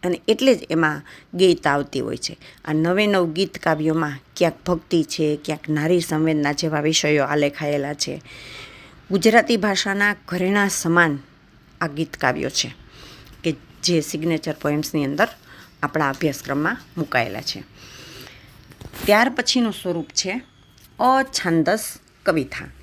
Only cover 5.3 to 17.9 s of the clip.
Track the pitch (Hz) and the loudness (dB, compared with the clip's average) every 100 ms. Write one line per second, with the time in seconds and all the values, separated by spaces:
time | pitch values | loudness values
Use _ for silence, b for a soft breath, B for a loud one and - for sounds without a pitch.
5.3 | 147 - 151 - 151 156 180 165 156 160 | -2 -4 -8 -2 -2 2 2 2 0 2
6.3 | 156 143 143 160 151 156 160 151 151 135 | 2 0 0 -2 0 0 0 2 2 2
7.3 | 147 143 147 151 147 139 147 - 143 - | 2 0 -2 -4 -2 -4 -6 -6 -8 -14
8.3 | B B B B B B B - 190 220 | B B B B B B B -2 2 6
9.3 | 226 - 233 208 190 202 196 208 208 - | 4 4 0 0 -2 -2 0 0 0 -6
10.3 | 180 185 202 196 - 170 170 165 143 - | -2 0 2 2 0 2 4 4 2 -8
11.3 | - - - - - 165 147 160 - 135 | -20 -20 -20 -20 -8 -6 -4 -6 -2 -2
12.3 | 143 135 - 127 - - B B B B | 0 -4 -4 -6 -8 -20 B B B B
13.3 | - 165 151 - - - 170 143 151 160 | -8 -6 -6 -10 -6 0 0 0 -4 -2
14.3 | 160 160 151 151 147 151 156 139 147 226 | -2 -4 -4 -2 -2 -2 -2 -2 0 0
15.3 | - B B B - 143 160 143 135 160 | -2 B B B -8 -4 0 -2 0 -2
16.3 | 135 - 139 156 247 - - 151 127 117 | -2 -4 -2 -2 -4 -8 -8 -2 0 -2
17.3 | 98 - - - - B | -6 -8 -10 -12 -20 B